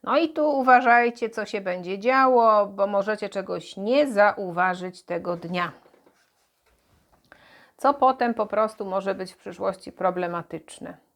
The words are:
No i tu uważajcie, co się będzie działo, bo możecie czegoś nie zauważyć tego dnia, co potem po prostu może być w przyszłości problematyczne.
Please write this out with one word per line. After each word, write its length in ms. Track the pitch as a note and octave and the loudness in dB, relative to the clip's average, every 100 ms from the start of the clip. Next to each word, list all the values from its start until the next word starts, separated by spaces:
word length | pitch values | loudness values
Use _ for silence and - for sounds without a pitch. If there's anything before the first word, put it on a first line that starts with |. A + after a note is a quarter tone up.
No 160 | - C4+ | 2 0
i 100 | E4 | 0
tu 300 | D#4 D4+ C#4 | 0 0 2
uważajcie, 720 | B3+ B3+ B3+ A#3+ A#3+ A#3+ A3+ | 6 6 6 4 4 -2 -8
co 160 | A3+ G#3 | -6 -6
się 140 | G#3 | -6
będzie 380 | F#3+ F3+ F3 G3 | -6 -6 -6 -4
działo, 680 | A3 C4 C4 B3 A3+ G#3+ G3+ | 0 2 4 4 6 4 2
bo 200 | G3 G3+ | -2 -2
możecie 420 | G3+ G3 G#3+ G3+ | 0 -2 -4 -6
czegoś 480 | G3 F#3+ F3+ - - | -8 -8 -10 -10 -8
nie 360 | G3+ C4+ D4 | 0 2 2
zauważyć 880 | G3+ G#3 G3+ F#3+ E3+ F#3 F3+ F#3 F3+ | 4 2 2 -6 -2 -2 -2 -8 -14
tego 340 | - F3 F3 E3+ | -8 -6 -4 -8
dnia, 360 | E3 F3+ E3+ - _ _ _ _ _ _ _ _ _ _ _ _ _ _ _ - _ - _ _ | -6 -4 -6 -8 _ _ _ _ _ _ _ _ _ _ _ _ _ _ _ -20 _ -20 _ _
co 180 | - | 0
potem 400 | C#4 C4 C4 A#3+ | 2 2 2 -2
po 120 | A3+ G#3+ | -2 -2
prostu 380 | G#3 G#3+ G#3+ | 0 -2 -4
może 300 | G3 F#3+ G3 | -6 -4 -4
być 180 | F#3+ F#3 | -6 -8
w 40 | - | -12
przyszłości 560 | G3 F3 F#3+ F#3 - | -18 -6 -6 -6 -14
problematyczne. 1040 | - F#3 F3+ F3 F3 D#3+ D#3+ - - E3+ - _ | -4 -2 -2 -4 -6 -8 -14 -16 -18 -16 -18 _